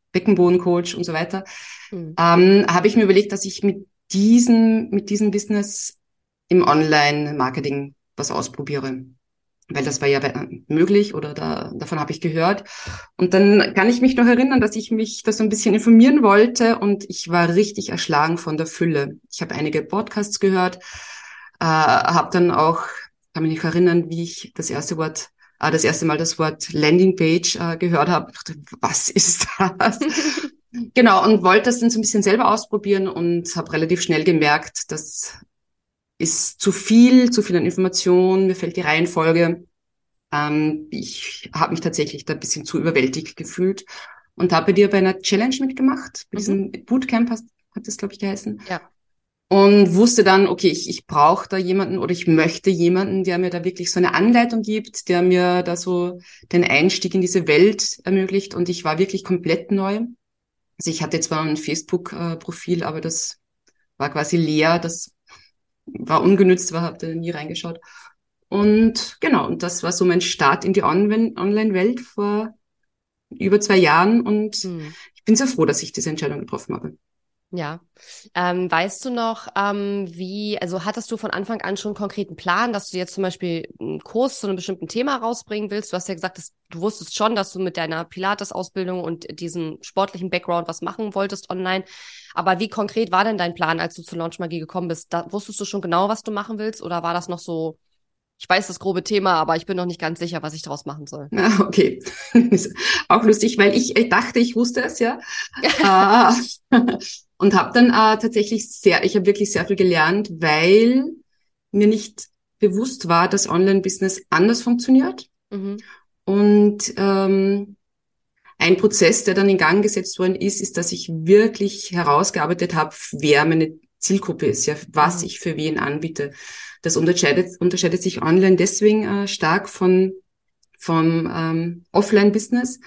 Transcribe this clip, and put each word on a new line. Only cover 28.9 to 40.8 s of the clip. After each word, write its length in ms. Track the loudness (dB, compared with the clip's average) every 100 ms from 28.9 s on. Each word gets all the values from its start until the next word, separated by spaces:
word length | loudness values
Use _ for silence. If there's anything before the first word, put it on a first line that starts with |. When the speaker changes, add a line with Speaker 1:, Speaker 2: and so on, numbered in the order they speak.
| -2 0
Speaker 1:
ist 380 | 2 2 2 -2 0
das?“ 420 | -2 0 0 0
Speaker 2:
<laughs> 520 | -4 -2 -4 -6 -10 -14 _ -12 -2
Speaker 1:
Genau, 300 | 4 6 6
und 200 | 4 4
wollte 220 | 4 4 4
das 140 | 2
dann 100 | 0
so 100 | 0
ein 20 |
bisschen 220 | 0 0
selber 280 | 2 2 2
ausprobieren 560 | 0 -2 -4 0 0 0
und 480 | -2 -2 -2 -4 -8
habe 180 | -6
relativ 280 | -4 0 0
schnell 220 | 0 2
gemerkt, 680 | 2 4 2 0 -2 -12 -10
das 460 | -8 -8 -8 -10 -12 _ _ _ _ _ _ _ -6
ist 440 | -2 0 -2 -2
zu 100 | -2
viel, 600 | -2 4 8 8 8 6
zu 100 | 2
viel 160 | 0 0
an 80 | 0
Informationen, 840 | 0 -2 0 2 4 4 2 2
mir 80 | -2
fehlt 220 | -6 -4
die 40 |
Reihenfolge. 840 | 0 0 0 0 2 4 2 0 -10 _ _ _ _ _ _
Ähm, 560 | -4 -2 0 0 -2